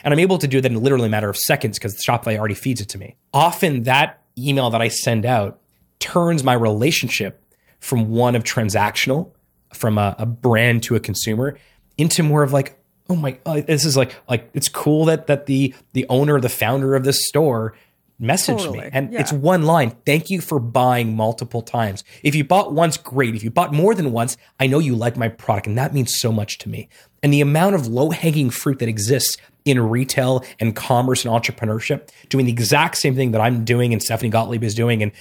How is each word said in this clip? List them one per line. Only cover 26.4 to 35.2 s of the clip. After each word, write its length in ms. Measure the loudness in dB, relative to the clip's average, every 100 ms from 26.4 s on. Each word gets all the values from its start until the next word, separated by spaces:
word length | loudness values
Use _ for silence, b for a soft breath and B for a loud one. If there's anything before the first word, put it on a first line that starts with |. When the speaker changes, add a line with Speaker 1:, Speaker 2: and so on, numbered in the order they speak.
| -4 -8
Speaker 1:
to 100 | -10
me. 200 | -12 -12 b b _
And 100 | 2
the 80 | 4
amount 340 | 4 2 2 2
of 120 | 0
low-hanging 600 | 0 0 0 0 2 0
fruit 300 | -2 -2 -2
that 100 | -2
exists 480 | -4 0 0 0 -4 b _
in 160 | 0 2
retail 640 | 2 0 0 0 0 0 B B
and 160 | -4 -4
commerce 480 | 0 2 2 0
and 100 | 0
entrepreneurship, 760 | -2 -2 -4 -4 -4 -4 -6 -6 B -4
doing 160 | 0 0
the 60 |
exact 460 | 0 2 2 2 0
same 180 | 0 2
thing 160 | 0
that 100 | 2
I'm 220 | 2 2
doing 300 | 0 2 2
and 80 | 0
Stephanie 280 | -2 -2 0
Gottlieb 340 | 0 0 -2
is 120 | -4 0
doing 260 | 0 2
and, 100 | 0 B